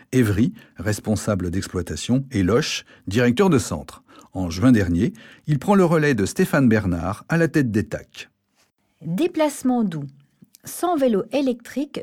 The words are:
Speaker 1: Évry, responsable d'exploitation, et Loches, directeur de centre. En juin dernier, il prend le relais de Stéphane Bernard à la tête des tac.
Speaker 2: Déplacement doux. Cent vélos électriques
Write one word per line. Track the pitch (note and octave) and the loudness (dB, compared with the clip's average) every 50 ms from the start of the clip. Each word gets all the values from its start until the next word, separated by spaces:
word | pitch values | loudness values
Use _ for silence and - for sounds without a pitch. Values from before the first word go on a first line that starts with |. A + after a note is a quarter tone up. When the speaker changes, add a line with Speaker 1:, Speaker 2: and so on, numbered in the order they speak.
| - - | -10 -2
Speaker 1:
Évry, | - C3 A#2 G#2 F#2+ G2+ B2 F#3 - - - _ _ - | 0 2 2 2 2 2 0 0 -2 -8 -20 _ _ -8
responsable | F2 G#2+ G2+ - - G#2+ G#2+ G#2 - A2+ G#2 F2+ F2+ F2 | -4 -4 -4 -4 -2 -4 -4 -2 -2 -2 -2 -2 -2 -4
d'exploitation, | E2+ G2 - - - F2+ E2+ - F#2 - - - A#2+ C3+ C#3 C#3 | -4 -4 -6 -4 -6 -6 -6 -6 -8 -6 -2 -2 -2 -2 -2 -2
et | - G2 | -2 0
Loches, | F2+ F2 G#2+ C3+ D#3+ - - - - _ - - - | 2 4 2 2 0 -2 -6 -8 -10 _ -20 -16 -8
directeur | - F#2+ B2+ A#2+ B2 A#2+ G#3 G3 F#3+ | -2 0 2 2 2 4 4 4 4
de | D3+ A2+ | 4 2
centre. | - - F#2 D2 D2 - - - _ _ - - - _ | 0 -2 -6 -8 -8 -12 -18 -20 _ _ -20 -20 -20 _
En | - F#2 F2+ E2+ | -8 -6 -6 -6
juin | E2+ F#2 A#2 C3 | -2 2 4 6
dernier, | B2 G#2 F#2 E2+ E2+ E2+ A2+ - - - - - - - - | 6 6 4 2 0 0 0 -2 -4 -6 -20 -20 -20 -12 -4
il | D3+ D3+ C3 | -4 -4 -2
prend | - G3 G3+ | 2 2 4
le | G3 F3+ | 4 4
relais | D#3 E3+ D#3+ D3 D3 C3 | 4 4 2 2 2 2
de | G#2 F#2+ | 2 0
Stéphane | - - - F3+ - F3+ D3 C3+ A#2 | -2 0 -2 -2 0 2 2 4 4
Bernard | A2 G#2+ G2 F2+ E2+ E2+ E2 F2+ G#2 - - - | 4 2 2 0 -2 -2 -4 -6 -8 -8 -6 -2
à | D#3+ | 0
la | E3+ E3 E3 | 0 0 0
tête | E3 D#3 C3+ A2+ | 0 0 0 0
des | G2+ G#2+ D#2+ | 0 -2 -2
tac. | - - D2 - _ - - - _ _ _ _ _ _ _ _ _ _ _ _ _ _ - | -4 -6 -12 -12 _ -20 -20 -20 _ _ _ _ _ _ _ _ _ _ _ _ _ _ -14
Speaker 2:
Déplacement | D3 D#3+ F3 G#3 E4 F#4 F4 D#4 D4+ D4 D4 - - B3+ B3 A#3+ A3 | -10 -6 -4 -2 -2 -2 0 0 0 0 -2 -2 -2 -2 0 0 0
doux. | F#3 D#3+ D3+ C#3+ C3+ - _ _ _ _ _ - _ _ - - | -2 -4 -6 -10 -12 -14 _ _ _ _ _ -20 _ _ -20 -18
Cent | - - - E4+ F4+ F4 | -16 -10 -4 -2 -2 0
vélos | C#4+ C4+ B3+ G#3+ F#3 - - | 2 2 2 2 0 -2 -2
électriques | B3 D4 C#4 C4 A#3 - - - - C4 D4+ C#4+ - - | -2 -2 0 0 -2 -4 -8 -10 -8 -8 -8 -6 -8 -8